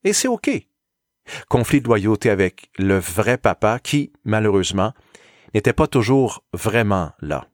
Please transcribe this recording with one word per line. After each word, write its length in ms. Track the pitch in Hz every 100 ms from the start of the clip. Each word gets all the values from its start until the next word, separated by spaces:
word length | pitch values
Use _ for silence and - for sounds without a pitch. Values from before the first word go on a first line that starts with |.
Et 100 | 190
c'est 140 | 208 262
OK. 220 | 226 - 247 _ _ _ _ _ _ - - -
Conflit 320 | 123 113 143
de 60 | 117
loyauté 420 | 110 101 107 117
avec 400 | 98 92 - - -
le 220 | 95 98
vrai 380 | - 87 110 123
papa 420 | - 90 107 120
qui, 340 | - 147 143 _
malheureusement, 680 | - 107 107 98 90 98 101 - _ - - _ _ 107
n'était 180 | 123
pas 140 | - 156
toujours 560 | 135 107 135 123 - _
vraiment 580 | 92 117 110 104 98 80 -
là. 280 | 73 71 -